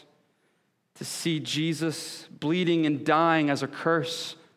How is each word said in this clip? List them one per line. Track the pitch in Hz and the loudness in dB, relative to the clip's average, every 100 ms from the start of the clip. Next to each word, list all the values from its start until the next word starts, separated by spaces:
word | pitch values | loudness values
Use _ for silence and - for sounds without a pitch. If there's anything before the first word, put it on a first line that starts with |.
| - _ _ _ _ _ _ _ _ - | -20 _ _ _ _ _ _ _ _ -14
to | 135 | -10
see | - 165 156 | -4 -2 -2
Jesus | 123 147 160 143 160 147 - - - | -2 -2 -2 0 -2 -4 -10 -14 -18
bleeding | - 147 175 170 170 156 | -6 -2 0 2 2 2
and | 143 | 0
dying | 156 151 165 160 147 | 2 4 6 4 2
as | 139 | 0
a | 135 | -2
curse | - 160 165 143 - - - - | -4 0 0 0 -6 -10 -14 -20